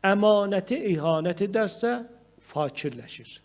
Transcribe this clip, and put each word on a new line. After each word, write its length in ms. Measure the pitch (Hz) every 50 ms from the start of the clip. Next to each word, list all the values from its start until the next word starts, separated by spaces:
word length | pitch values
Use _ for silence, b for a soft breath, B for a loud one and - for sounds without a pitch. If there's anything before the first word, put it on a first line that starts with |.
| -
emanete 840 | 196 202 202 208 214 214 202 202 196 202 190 185 - 247 311 262 208
ihanet 520 | 175 151 147 165 165 160 156 180 175 165
ederse 640 | 202 202 196 226 220 196 - - - 233 240 240 233 - - - _ _ _ _
fakirleşir. 1000 | _ - - 147 151 139 - - - 147 123 120 117 - - - 117 - - -